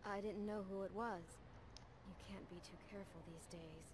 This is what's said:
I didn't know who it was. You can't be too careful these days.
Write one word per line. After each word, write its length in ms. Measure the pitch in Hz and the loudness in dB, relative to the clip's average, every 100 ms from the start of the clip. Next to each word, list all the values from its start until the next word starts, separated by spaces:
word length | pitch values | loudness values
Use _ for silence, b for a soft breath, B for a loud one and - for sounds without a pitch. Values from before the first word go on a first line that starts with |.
I 160 | 214 202 | 4 4
didn't 240 | 208 202 208 | 4 4 4
know 180 | 208 190 | 4 4
who 120 | 196 | 4
it 100 | 196 | 4
was. 320 | 185 233 190 170 - - - - - - - 190 | 4 4 4 0 -8 -8 -8 -8 -8 -10 -10 -8
You 80 | 185 - | -6 -4
can't 200 | 196 - | -4 -4
be 60 | 175 | -6
too 160 | - 175 - | -6 -8 -6
careful 300 | 202 185 170 160 | -4 -4 -6 -6
these 200 | 165 - | -6 -4
days. 380 | 175 160 156 160 | -4 -4 -6 -8